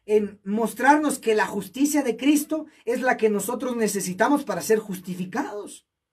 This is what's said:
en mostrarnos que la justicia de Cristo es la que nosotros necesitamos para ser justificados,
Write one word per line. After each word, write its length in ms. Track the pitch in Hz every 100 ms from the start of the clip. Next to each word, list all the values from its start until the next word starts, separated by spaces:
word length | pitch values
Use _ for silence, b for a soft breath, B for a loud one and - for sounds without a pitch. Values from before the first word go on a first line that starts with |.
en 360 | - 214 202 -
mostrarnos 760 | 196 214 226 - 262 302 294 -
que 160 | 226
la 120 | 214 190
justicia 560 | 202 185 254 294 302
de 140 | 247 226
Cristo 500 | 277 294 - 311 302 b 214
es 160 | 247
la 160 | 247 -
que 100 | 214
nosotros 480 | 202 214 247 254 233
necesitamos 680 | 214 202 185 180 240 285
para 200 | - 175
ser 160 | - 220
justificados, 1080 | 214 170 185 180 180 262 415 415 370 - _ _ _